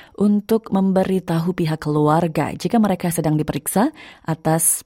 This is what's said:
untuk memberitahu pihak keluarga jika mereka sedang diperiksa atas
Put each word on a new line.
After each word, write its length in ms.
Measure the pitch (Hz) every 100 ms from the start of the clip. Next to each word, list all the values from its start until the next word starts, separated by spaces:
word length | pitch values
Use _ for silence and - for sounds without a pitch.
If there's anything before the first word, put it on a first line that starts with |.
| - -
untuk 560 | 208 208 - 220 -
memberitahu 800 | 190 190 190 190 190 - 165 165
pihak 240 | 185 160 156
keluarga 800 | 151 151 151 156 170 156 139 -
jika 240 | 180 233
mereka 320 | 214 185 180
sedang 240 | 165 160 151
diperiksa 560 | 151 147 - 190 269 - - - -
atas 560 | 160 160 160 - -